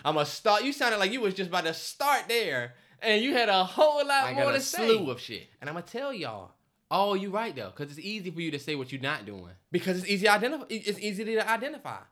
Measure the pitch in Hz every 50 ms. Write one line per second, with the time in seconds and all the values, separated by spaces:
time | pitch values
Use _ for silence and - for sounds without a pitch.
0 | - 147 156 151 147 147 - - - 220 208 208 240 277 277 285 269 240 220 208
1 | 190 196 233 262 220 196 190 190 190 170 180 180 160 160 160 - - - - -
2 | 277 285 277 233 - - 233 233 214 170 139 123 120 123 - - _ _ _ -
3 | - 220 214 208 233 277 254 247 233 208 196 185 185 185 - - 311 302 294 294
4 | 285 285 277 269 262 254 262 277 277 277 285 277 - - - 359 226 226 226 214
5 | 175 135 120 - - - 110 87 - - _ _ 131 147 160 175 175 - - 233
6 | 277 277 262 190 151 120 110 101 90 90 _ _ _ _ _ _ _ - 156 180
7 | 202 208 196 190 196 202 185 214 226 220 143 127 104 92 - - 143 143 143 156
8 | 165 202 214 214 175 185 156 170 170 160 143 135 127 156 151 139 127 123 135 131
9 | 127 139 151 123 104 104 101 95 87 87 90 - _ _ - 175 - 190 180 185
10 | 185 196 202 185 202 208 208 208 220 254 320 285 240 - 226 214 - 208 190 -
11 | - 214 190 196 220 214 226 220 202 214 226 220 247 294 311 254 - 135 110 95
12 | - -